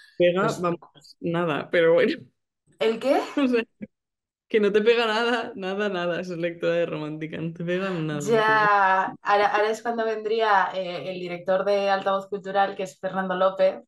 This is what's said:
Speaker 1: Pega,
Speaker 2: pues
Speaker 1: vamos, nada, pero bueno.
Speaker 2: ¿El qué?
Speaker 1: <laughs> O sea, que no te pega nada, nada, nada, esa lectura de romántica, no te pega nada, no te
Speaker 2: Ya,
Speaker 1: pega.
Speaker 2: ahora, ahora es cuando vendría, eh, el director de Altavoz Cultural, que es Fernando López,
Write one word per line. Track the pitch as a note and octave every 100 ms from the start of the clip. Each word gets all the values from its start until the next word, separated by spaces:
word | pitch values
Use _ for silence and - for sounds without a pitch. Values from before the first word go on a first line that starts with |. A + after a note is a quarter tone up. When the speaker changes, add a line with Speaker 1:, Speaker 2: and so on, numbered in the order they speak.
| - _
Speaker 1:
Pega, | F3 F3+ G#3+ F#3+
Speaker 2:
pues |
Speaker 1:
vamos, | F3 E3+ - _ - _
nada, | E3+ E3+ F3 C#3+ -
pero | F3+ E3
bueno. | E3+ G#3+ - - _ _ _ _ _
Speaker 2:
¿El | A3 A3+
qué? | B3 E4
Speaker 1:
<laughs> | - -
O | C4
sea, | A#3+ A3+ _ G#3 _ _ _ _ _ _
que | A3+
no | G3+
te | G#3+
pega | G#3 A#3 A3+
nada, | G#3+ A#3 A#3+ A#3+ B3
nada, | F#3 G3 G#3
nada, | F#3 F3 E3+
esa | F3+ E3
lectura | E3+ E3+ E3+
de | E3+ E3
romántica, | D#3 D3+ D#3 D#3 E3
no | E3
te | E3 E3+
pega | F3+ F#3+
nada, | F3+ D#3 D3 G3
no | A3+
te | G#3+
Speaker 2:
Ya, |
Speaker 1:
pega. | A3 G#3 G3+ F#3+ F#3+ F#3+ -
Speaker 2:
ahora, | - G3+ G3+
ahora | G#3 G#3+
es | A3
cuando | A#3+ A#3 A3
vendría, | G#3+ G#3+ A3+ A3 G3 F3
eh, | F#3 F3+ F3 -
el | F3+
director | F3 F3 F#3+ F#3+ G3
de | G3+ G3
Altavoz | G3 G3 G3 G3
Cultural, | G3+ F#3+ G3 G3 G3
que |
es | F#3+ -
Fernando | F#3+ F#3 F#3+ F#3
López, | F#3+ F#3+ F#3+ -